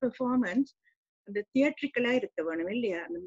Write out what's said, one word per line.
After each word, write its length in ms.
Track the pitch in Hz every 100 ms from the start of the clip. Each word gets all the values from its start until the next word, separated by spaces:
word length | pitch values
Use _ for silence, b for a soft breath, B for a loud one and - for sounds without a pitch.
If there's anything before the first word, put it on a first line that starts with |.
| 247
performance 720 | - 254 254 202 208 277 _ _ _ _ _
அந்த 220 | - 202 208
தியேட்ரிக்கலா 580 | 262 285 285 285 240 240
இருக்க 320 | 254 202 -
வேணும் 260 | 160 165 175
இல்லையா? 360 | 233 226 170
அந்த 160 | 170 170